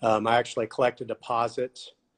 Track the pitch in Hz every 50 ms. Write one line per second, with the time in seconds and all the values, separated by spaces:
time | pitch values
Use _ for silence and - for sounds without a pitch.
0 | - 113 110 107 104 110 117 120 120 - - - 113 107 - - 135 123 120 -
1 | 127 113 110 - - - 123 117 120 117 120 - 127 131 - - - - _ _
2 | _ _ _